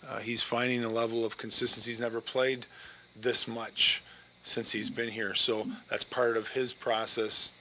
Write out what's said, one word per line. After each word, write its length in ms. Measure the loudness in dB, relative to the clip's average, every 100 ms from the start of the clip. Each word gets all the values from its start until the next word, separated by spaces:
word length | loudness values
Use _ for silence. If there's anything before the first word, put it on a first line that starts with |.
| -8
Uh, 120 | -8
he's 240 | -2 0
finding 400 | 2 2 0 0
a 60 | 0
level 360 | 0 0 0 -2
of 120 | -4
consistency. 540 | 2 4 4 2 0
He's 100 | -2
never 200 | -4 -4
played 440 | -4 0 0 -2 -8 -18 -18 -20 -20 -4
this 320 | 2 4 2
much 560 | -4 -8 2 2 2 -4 -20 -20 -12
since 280 | -2 2 2
he's 180 | 2 -2
been 200 | -4 -4
here, 240 | -4 -2
so 320 | 2 2 2 -4 -10 -8
that's 140 | -2
part 320 | -2 2 2 2
of 140 | -2
his 240 | -2 -2
process 840 | -4 -2 -2 0 0 2 2 2 -4